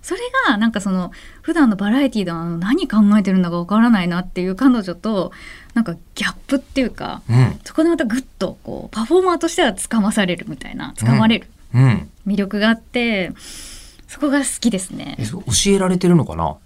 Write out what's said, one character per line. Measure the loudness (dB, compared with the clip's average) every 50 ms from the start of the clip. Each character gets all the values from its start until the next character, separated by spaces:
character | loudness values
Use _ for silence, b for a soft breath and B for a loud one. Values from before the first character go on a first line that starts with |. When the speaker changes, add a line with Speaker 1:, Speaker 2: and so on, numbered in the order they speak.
| -10
Speaker 1:
そ | -10 -10
れ | -8 -8 -4 -4 -2 0
が、 | 0 0
な | 2 0
ん | 0
か | -2 -2
そ | -4 -2
の、 | -2 -2 -4 -6 B B B B B B
普 | B -4 2
段 | 4 4 4
の | 4
バ | 0 0 0
ラ | 2 2
エ | 2 0
テ | 0 -2
ィ | -4
で | -4
は | -4 -6 -6
何 | -6 -4 -4 -2 0 0 0 0
考 | 0 2 4 4 6 6
え | 4 4
て | 2
る | 2 2
ん |
だ | 2 0
か | -2
わ | -4 -2
か | 0 2
ら | 2 4 4
な | 4 2 2
い |
な | -2 -2 -4
っ | -6
て | -6 -6 -4
い | -4
う | -4 -2
彼 | 4 4 4 4 4
女 | -2 -6 -10
と、 | -6 -4 -2 -2 -2 -2 -4 B B B B B B B B B
な | -2
ん | -2
か | -2 -4 -10 -12 -18 -10
ギ | -6 -6
ャ | -6
ッ | -6 -8 -6
プ | -4 -4
っ | -4
て | -4 _ -2 -2
い | -2
う | -2
か、 | -4 -8 -10 -10 -10 -10 -4 0
Speaker 2:
う | 4
ん。 | 4 4 4 0 -6 -14
Speaker 1:
そ | -6 0
こ | 0 2
で | 2
ま | 2
た | 0 0
グ | -2 -2 -4
ッ | -6 -8 -8 -8
と、 | -8 -8 -8 -12 -14
こ | -12 -12 -12 -12 -10
う、 | -6
パ | -6 -2
フ | 2 2
ォ | 4 4
ー |
マ | 2 0
ー |
と | 0 -2 -4
し | 0
て | 2 0
は | 0 0
掴 | -4 -8 -2 0 0
ま | 2 2 2
さ | 0 0
れ | 0 -2
る | -6 -6
み | -12 -12
た | -12 -14 -14
い | -12
な、 | -12 -12 -12 -8
Speaker 2:
う | -2 2
ん。 | 2
Speaker 1:
掴 | 4
ま | 4 4
れ | 4 2 0
る | -2 -10 -20 _ -16 -2 2
Speaker 2:
う | 4
ん。 | 4 4 4 2 -4 -10 -18 _ -6
Speaker 1:
魅 | -4 -2
力 | -2 -2 -2 -2 0
が | 2 2
あ |
っ | 0 0
て、 | -4 -8 -4 -4 -2 -2 -2 -2 -4 -6 -8 B B B B B B B B B B B B B B
そ | -20 -8 -4
こ | -2 0
が | 0 0
好 | 0 -2 -6 -2
き | -2 -2
で | 0 -2
す | -6 -8
ね。 | -12 -12 -12 -12 -8 -8
Speaker 2:
え、 | -8
そ | -8 -8 -8
う、 | -4
教 | -2 0 2 4 4 4
え |
ら | 4 4 2
れ | 2
て | 2 4
る | 6 6
の | 6 4
か | 2 -2
な？ | -4 -4 -4 -4 -8 _